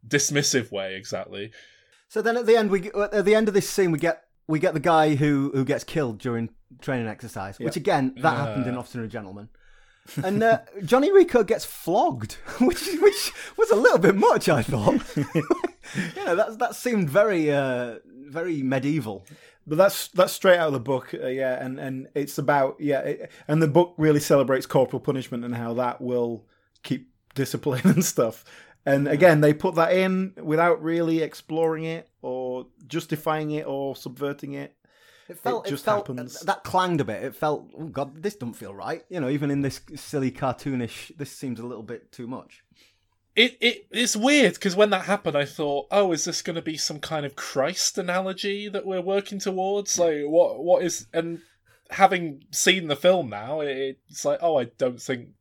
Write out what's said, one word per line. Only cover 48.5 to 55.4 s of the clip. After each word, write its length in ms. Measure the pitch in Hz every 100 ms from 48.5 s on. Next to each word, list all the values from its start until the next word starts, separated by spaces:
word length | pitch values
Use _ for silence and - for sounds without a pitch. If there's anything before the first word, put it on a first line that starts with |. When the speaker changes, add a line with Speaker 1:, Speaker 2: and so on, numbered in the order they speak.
| 202 208
Speaker 1:
that 180 | 196 185
we're 140 | 185
working 380 | 180 196 196 202
towards? 580 | 196 185 190 202 202 -
Speaker 2:
Yeah. 60 |
Speaker 1:
Like, 180 | 170 151 147
what, 360 | 165 156 113
what 220 | 165 180
is," 240 | 180 170 -
and 280 | 165 165 165 _ _ _ _ _
having 540 | - 190 185 165 135 _
seen 340 | - - 185 165
the 80 | 143
film 320 | 180 185 135
now, 320 | 101 113 156
it, 360 | 147 131 135 135 _
it's 160 | 151
like, 140 | 143 143
"Oh, 160 | 170 151
I 60 | 120 _
don't 240 | 127 123
think 280 | - 127 120 _